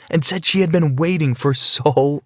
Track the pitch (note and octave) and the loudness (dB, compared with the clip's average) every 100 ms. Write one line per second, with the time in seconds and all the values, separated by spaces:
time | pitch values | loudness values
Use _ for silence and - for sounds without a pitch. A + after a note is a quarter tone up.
0 | - E3 - F#3 - F#3+ F3+ F3 D#3 C3 | -2 -2 -2 -2 -2 0 2 2 2 0
1 | E3+ F3+ C#3+ A#2+ C#3 C3 - - D3 C#3 | 0 0 0 0 -2 -2 -2 0 0 2
2 | C#3+ D3 | 2 0